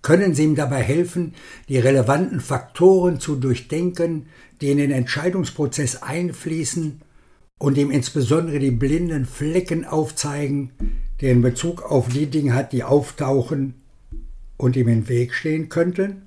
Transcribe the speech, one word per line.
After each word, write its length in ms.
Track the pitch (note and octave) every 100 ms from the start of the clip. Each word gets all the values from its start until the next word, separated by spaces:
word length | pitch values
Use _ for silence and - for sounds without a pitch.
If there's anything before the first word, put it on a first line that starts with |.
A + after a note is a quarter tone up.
Können 320 | - E3+ G3
Sie 100 | D3
ihm 100 | D#3
dabei 280 | D3 C#3 C3+
helfen, 520 | G#2+ D3+ F3 F3+ E3+ - - - -
die 100 | C3
relevanten 640 | B2 C#3 A2+ C#3+ F#3 D#3+
Faktoren 800 | - C3 - - F3+ F#3+ F3+ D#3
zu 160 | - C#3+
durchdenken, 880 | C3 A#2+ - D#3 F3 F3 E3+ D#3+ - - - _
die 100 | C#3+
in 80 | C#3+
den 120 | C#3+
Entscheidungsprozess 1120 | C3+ B2 C#3+ F3 F#3 D3+ - C#3+ - C#3 -
einfließen 1000 | - D3 F3 - - D#3+ D3 - D#3 - - _ _ _ _ _
und 180 | C#3+ C#3
ihm 140 | C#3+
insbesondere 680 | C#3 B2 D3+ B2+ D#3 E3 D3
die 120 | C3+
blinden 560 | A#2 C3+ D#3+ F3 D#3 B2
Flecken 580 | - D3 E3+ F3+ E3
aufzeigen, 840 | - D#3 D3+ - D3 C#3+ C#3+ C#3+ C3+ - - - - -
die 80 | C3+
in 140 | B2
Bezug 400 | B2 B2 E3+ E3+
auf 260 | - C#3+ B2
die 180 | C3 D3+
Dinge 280 | D3+ C#3+
hat, 180 | A#2+ A2+
die 100 | B2+
auftauchen 920 | A2+ C#3+ C#3 - C3 C#3 A#2+ D3 C3+ B2+ - - - - - - - -
und 180 | B2
ihm 140 | B2+ A#2
im 180 | A2+ G#2+
Weg 260 | A#2+ B2
stehen 340 | - D#3+ D#3 D#3
könnten? 540 | E3+ F3 F3+ G3 G3